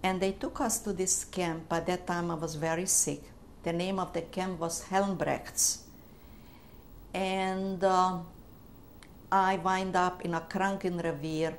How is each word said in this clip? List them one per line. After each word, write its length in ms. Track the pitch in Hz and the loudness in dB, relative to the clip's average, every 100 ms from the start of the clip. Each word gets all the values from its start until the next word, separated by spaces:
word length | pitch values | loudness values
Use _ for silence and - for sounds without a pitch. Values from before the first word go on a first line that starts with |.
And 180 | 190 185 | 2 2
they 120 | 190 | 2
took 300 | 196 - - | 0 -6 0
us 180 | 254 - | 0 0
to 140 | 214 | -2
this 320 | 185 185 - - | -2 0 0 -2
camp. 440 | - 175 165 165 | -2 -2 -2 -2
By 120 | 165 | 0
that 260 | 165 180 - | 0 -2 0
time 240 | 175 170 | -2 0
I 20 | |
was 220 | 165 160 156 | -2 -4 -2
very 320 | 160 165 185 | 0 0 2
sick. 340 | - - 143 - - - - | 2 2 -2 -8 -18 -20 -8
The 120 | - | -2
name 260 | 170 185 196 | 0 0 0
of 140 | 175 | -2
the 100 | 170 | -4
camp 360 | 165 - 185 175 | -4 -4 -4 -2
was 260 | 165 165 - | -2 -4 0
Helmbrechts. 960 | 190 196 180 147 139 - - - - - - - - - - - - - - - - - | 2 2 2 0 0 -2 0 2 0 -8 -20 -20 -20 -20 -20 -20 -20 -20 -20 -20 -20 -10
And, 720 | 185 190 190 190 190 190 190 | -2 0 0 0 0 -2 2
uh, 340 | 190 185 185 180 170 - - - - - - - - - - | 4 6 4 2 -8 -14 -18 -18 -18 -20 -20 -20 -18 -20 2
I 260 | 196 190 190 | 4 6 4
wind 380 | 175 190 190 180 | 2 2 2 4
up 300 | 180 180 175 | 2 2 -2
in 80 | |
a 80 | 165 | -2
Krankenrevier 1120 | 160 202 190 196 190 175 165 147 156 156 160 | -2 0 2 2 0 0 0 -2 -2 0 0